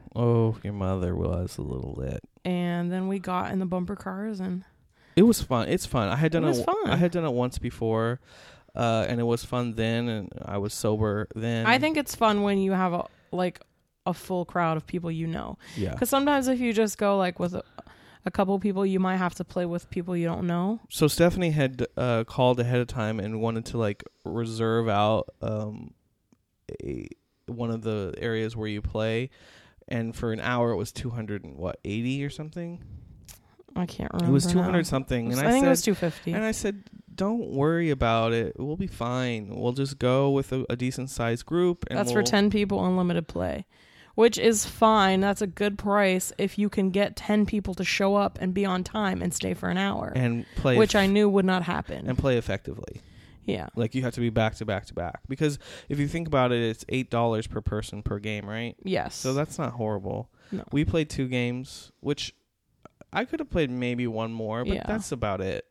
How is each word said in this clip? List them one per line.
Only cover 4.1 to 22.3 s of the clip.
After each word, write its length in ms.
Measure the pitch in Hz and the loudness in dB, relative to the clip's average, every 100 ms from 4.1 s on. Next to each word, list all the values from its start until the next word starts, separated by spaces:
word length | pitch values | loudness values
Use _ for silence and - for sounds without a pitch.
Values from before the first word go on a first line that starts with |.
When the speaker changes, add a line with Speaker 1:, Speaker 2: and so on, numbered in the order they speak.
| 190 220 202 | -6 -6 -6
Speaker 2:
and 240 | 190 185 - _ _ _ _ - | -4 -6 -8 _ _ _ _ 6
Speaker 1:
It 80 | |
was 200 | 226 214 | 8 6
fun. 240 | - 120 104 | 2 0 2
It's 160 | 131 - | 0 0
fun. 240 | 127 101 | 0 2
I 60 | 123 | 4
had 160 | 160 | 2
done 120 | 160 | 4
Speaker 2:
It 40 | 156 | 2
was 120 | 127 | 2
Speaker 1:
it, 60 | - | 2
Speaker 2:
fun. 240 | 415 381 | 0 2
Speaker 1:
I 60 | 175 | 2
had 160 | 175 | 2
done 140 | 175 160 | 2 0
it 80 | |
once 260 | 123 123 - | 0 0 -2
before, 600 | 120 - 113 110 113 123 _ - - - _ | -6 -4 0 2 0 -2 _ -20 -20 -20 _
uh, 320 | - 117 113 - | -2 0 2 0
and 120 | 117 | 0
it 60 | 117 | 0
was 200 | 117 - | 0 -2
fun 280 | 123 120 110 | -4 -2 -2
then, 340 | 113 117 120 | 0 0 -2
and 200 | 110 95 - | -4 -6 -10
I 140 | - 101 | -6 -4
was 160 | 104 | -4
sober 540 | - 110 107 107 104 107 110 | -2 0 2 2 0 -4 -4
then. 320 | 117 113 214 | -2 0 2
Speaker 2:
I 100 | 247 | 2
think 200 | 302 311 | 2 0
it's 180 | 277 - | -2 2
fun 260 | 220 202 | 2 4
when 160 | 202 196 | 2 2
you 140 | 190 | 2
have 220 | 185 185 | 2 0
a, 120 | 175 - _ - | -2 -6 _ -8
like, 300 | 175 180 - - _ _ _ 180 | -2 -2 -4 -18 _ _ _ -6
a 60 | |
full 320 | 175 - 185 170 | -6 -4 -4 -2
crowd 300 | 180 165 160 | 0 0 0
of 120 | - | -4
people 240 | 180 170 | -6 -4
you 160 | 160 165 | -4 -4
know. 320 | 165 57 - - - | -4 -8 -10 -12 -4
Speaker 1:
Yeah. 160 | 92 - | -4 0
Speaker 2:
'Cause 140 | 247 | 2
sometimes 380 | 269 285 285 254 | 4 4 4 2
if 120 | 247 | 2
you 140 | 240 | 2
just 240 | 214 214 - | 2 2 2
go, 200 | 202 196 | 2 2
like, 220 | 180 - | 2 0
with 140 | 175 180 | -4 -4
a, 80 | - - - - - - 185 | -10 -16 -20 -20 -20 -10 -6
a 40 | |
couple 260 | - 190 202 | 0 2 2
people, 260 | 202 190 196 | 0 0 2
you 140 | 185 | 2
might 180 | 185 185 | 2 2
have 160 | 180 - | 0 -2
to 80 | |
play 220 | 175 185 175 | -6 -4 -2
with 240 | 170 - | -4 -6
people 260 | 185 175 175 | -6 -4 -2
you 80 | 170 | 0
don't 180 | 180 180 | 0 0
know. 320 | 175 190 226 - | 0 0 -2 -6
Speaker 1:
So 180 | - 151 | 2 4
Stephanie 440 | - 170 185 175 | 6 4 4 2
had, 340 | 151 135 123 - - | 2 2 0 -4 0
uh, 260 | 123 117 | 0 0
called 340 | 113 | 0